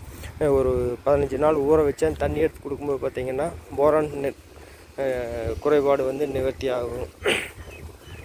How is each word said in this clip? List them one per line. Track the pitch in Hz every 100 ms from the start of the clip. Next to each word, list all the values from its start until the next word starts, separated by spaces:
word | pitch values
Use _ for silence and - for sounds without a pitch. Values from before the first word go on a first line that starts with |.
| - - - -
அஹ், | 151
ஒரு | 139 127 123 123 120 -
பதினஞ்சு | 143 139 131
நாள் | 151 156
ஊற | 139 156
வச்சு | 147 135 156
அந்த | 147
தண்ணி | 143 147
எடுத்து | 156 -
கொடுக்கும்போது | 143 135 143 135
பார்த்தீங்கன்னா, | 135 131 127 131 156 - - 135
போரான் | 147 151 151 143
நெ-, | 139 - - - - - - -
அஹ், | 135 127 120 117 113 110
குறைபாடு | 147 147 139 139 131
வந்து | 135 147
நிவர்த்தி | 135 131 131 131
ஆகும். | 123 120 120 123 - - - - - - - - - - -